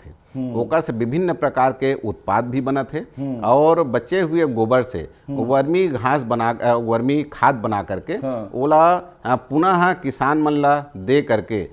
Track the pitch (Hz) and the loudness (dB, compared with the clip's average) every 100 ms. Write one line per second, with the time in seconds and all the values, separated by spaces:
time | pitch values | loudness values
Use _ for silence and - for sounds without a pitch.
0 | - - _ 131 127 117 110 160 156 113 | -16 -20 _ -10 -6 -4 -2 -2 -2 -4
1 | 120 156 180 - 143 131 131 - 131 135 | -2 -2 -2 -2 -2 0 0 0 -2 -2
2 | 110 - - 104 123 131 127 139 131 151 | -4 -8 -2 -2 0 -2 -2 -2 -4 -8
3 | - 131 139 123 104 135 156 165 147 120 | -10 -10 -8 -4 2 4 6 4 2 -2
4 | - 185 165 170 151 113 113 127 113 87 | -2 -2 0 0 0 0 2 2 0 -6
5 | 73 - - 139 117 135 139 175 185 123 | -10 -14 -10 -4 0 0 2 0 0 0
6 | 127 143 117 120 117 120 120 120 113 117 | 0 0 0 -2 0 0 0 0 2 0
7 | 127 147 143 - 135 131 110 104 92 92 | 2 0 -2 0 0 2 -2 -4 -4 -8
8 | - 202 135 120 101 123 143 156 165 175 | -8 -8 -6 -8 -8 -4 2 4 6 2
9 | - - 117 127 - 143 185 180 180 180 | -2 -10 -2 -2 -2 0 2 4 2 0
10 | 135 - 135 156 151 147 143 143 143 95 | -4 -2 0 2 2 2 2 2 -2 -8
11 | 95 143 135 107 90 107 82 | 0 2 2 0 0 -4 -6